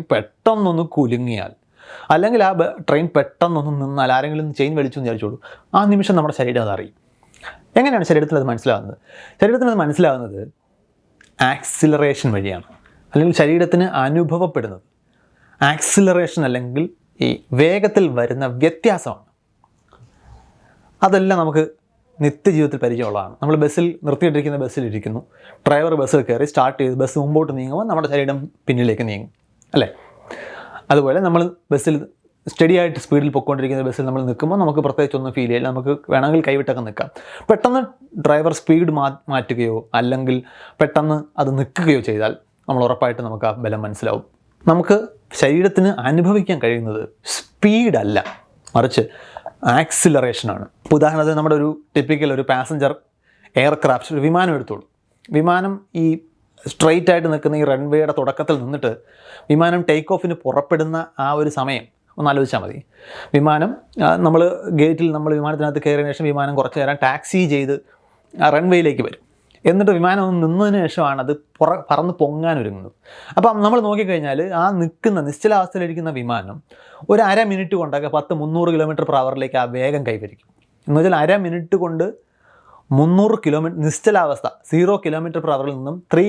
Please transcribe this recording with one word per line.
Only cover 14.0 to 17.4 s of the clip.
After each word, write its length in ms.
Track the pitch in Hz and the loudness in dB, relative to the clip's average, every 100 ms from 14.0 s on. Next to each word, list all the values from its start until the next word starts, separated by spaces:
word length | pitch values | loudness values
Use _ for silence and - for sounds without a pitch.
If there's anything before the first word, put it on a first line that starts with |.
അനുഭവപ്പെടുന്നത് 840 | 131 160 160 170 180 147 110 95 _ _ _ _ _ _ _ - 139 | 0 0 0 0 -2 -4 -8 -12 _ _ _ _ _ _ _ 0 0
ആക്സിലറേഷൻ 680 | 151 - - 190 180 170 - 135 | 0 0 4 4 4 0 0 -2
അല്ലെങ്കിൽ 360 | 123 123 135 175 - _ - 123 | -2 -4 -4 -4 -8 _ -4 -2
ഈ 20 | - | -2